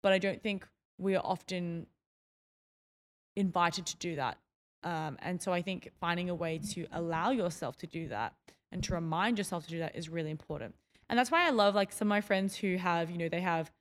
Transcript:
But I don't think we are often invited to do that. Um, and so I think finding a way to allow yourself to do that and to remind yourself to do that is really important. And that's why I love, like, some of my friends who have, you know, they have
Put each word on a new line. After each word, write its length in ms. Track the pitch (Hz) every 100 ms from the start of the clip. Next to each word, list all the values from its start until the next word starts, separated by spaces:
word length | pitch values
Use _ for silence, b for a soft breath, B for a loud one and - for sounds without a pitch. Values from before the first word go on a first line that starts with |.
But 100 | 196
I 60 | 190
don't 240 | 196 -
think 240 | 214 196 - _ _ -
we 160 | 190
are 80 | 190
often 600 | - 180 - 185 175 170 - _ _ _ _ _ _ _ _ _ _ _ _ _ _ -
invited 500 | 190 180 170 165 170
to 100 | -
do 200 | 175 156
that. 220 | 127 - _ _ _ _
Um, 360 | 175 165 156 160
and 200 | - 180
so 120 | -
I 80 | 180
think 300 | 180 185 - _
finding 300 | 170 175 180
a 40 |
way 240 | 170 165 160 208
to 160 | 185 165
allow 380 | 165 170 160 190
yourself 460 | 262 180 - 139 -
to 80 | 165
do 220 | 165 160
that 260 | 107 113 - - _ _
and 100 | 185
to 100 | 180
remind 420 | 170 165 160 208 220
yourself 280 | 196 175
to 60 | 156
do 80 | 165
that 160 | 165 -
is 120 | 160
really 220 | 165 156
important. 440 | 156 - 147 113 - _ b b
And 100 | 233
that's 120 | 247
why 160 | 330 349
I 40 |
love, 240 | 240 202
like, 180 | 202 196
some 160 | - 208
of 20 |
my 100 | 202
friends 360 | 208 190 190 -
who 200 | 196 185
have, 340 | 180 170 165
you 80 | 175
know, 100 | 165
they 120 | 170
have 300 | 180 165 160 _